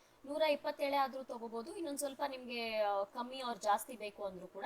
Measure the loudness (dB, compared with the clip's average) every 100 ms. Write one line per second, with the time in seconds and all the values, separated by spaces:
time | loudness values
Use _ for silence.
0 | -20 -14 -4 4 4 4 0 0 2 4
1 | 2 0 -6 -8 -6 -6 -6 -4 -4 -2
2 | -2 0 -2 -2 -6 -2 0 2 4 4
3 | 0 -2 -6 -4 -4 0 4 4 2 -6
4 | -8 -4 -6 -6 -10 -4